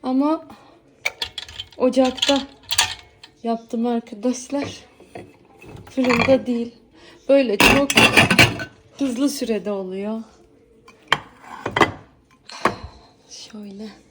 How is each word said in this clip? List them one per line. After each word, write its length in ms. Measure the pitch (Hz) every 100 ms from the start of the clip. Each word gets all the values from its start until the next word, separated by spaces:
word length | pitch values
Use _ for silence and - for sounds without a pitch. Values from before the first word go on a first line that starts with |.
Ama 440 | 254 262 285 311 - - - _ _ _ - - - - - - - -
ocakta 640 | 254 254 262 254 - 277 269 - - - - - - _ - _
yaptım 420 | 233 226 226 233 240
arkadaşlar. 1000 | 233 233 208 240 240 - 285 277 - - _ - - - _ _ - - - -
Fırında 600 | - 254 233 - 262 214
değil. 300 | 233 233 - _ - - - -
Böyle 280 | 277 247 202
çok 320 | - 262 277 - 247 - - 233 - - - _ _ -
hızlı 320 | 277 233 277
sürede 420 | - 233 208 208
oluyor. 500 | 202 190 190 202 226 226 _ _ _ _ _ - _ _ - - - - - - - - - - _ _ _ - - - - - - - _ _
Şöyle. 580 | - - 214 208 196 214 - _